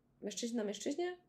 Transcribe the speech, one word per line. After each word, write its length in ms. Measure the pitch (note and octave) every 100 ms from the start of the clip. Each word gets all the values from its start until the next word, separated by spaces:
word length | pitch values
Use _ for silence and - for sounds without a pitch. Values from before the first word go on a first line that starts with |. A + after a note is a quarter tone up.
| _ _
mężczyzna 400 | G#3 - A#3 A#3+
na 20 |
mężczyźnie? 520 | G#3 G#3 - D4 F4 F4+